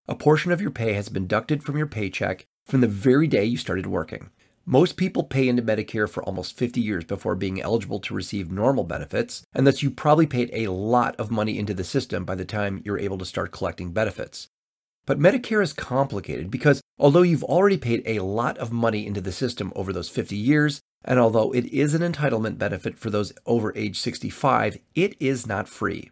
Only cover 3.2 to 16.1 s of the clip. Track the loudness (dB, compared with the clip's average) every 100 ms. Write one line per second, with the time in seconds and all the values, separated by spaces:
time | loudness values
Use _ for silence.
3.2 | 4 4 2 0 -2 -4 -2 -4 -4 -8
4.2 | -14 _ _ _ 2 4 4 2 -2 -2
5.2 | -2 2 2 2 2 -2 -2 -2 -2 -2
6.2 | -6 -6 -6 -4 -4 -2 -2 -2 -4 -6
7.2 | -2 -2 -2 -4 -2 -2 -2 -6 -6 -6
8.2 | -6 -6 -6 0 2 2 0 -4 -4 -4
9.2 | -4 -6 -8 2 4 4 0 -2 2 4
10.2 | 4 2 -2 -2 -2 -2 2 2 2 -2
11.2 | -4 -2 0 -2 -4 -4 -2 -2 -2 -4
12.2 | -4 -6 -4 -4 -4 -4 -4 -4 -4 -6
13.2 | -6 -6 -6 -4 -6 -6 -6 -2 -2 -4
14.2 | -10 -12 -18 _ _ _ _ _ -4 4
15.2 | 4 4 2 0 0 -2 -4 0 0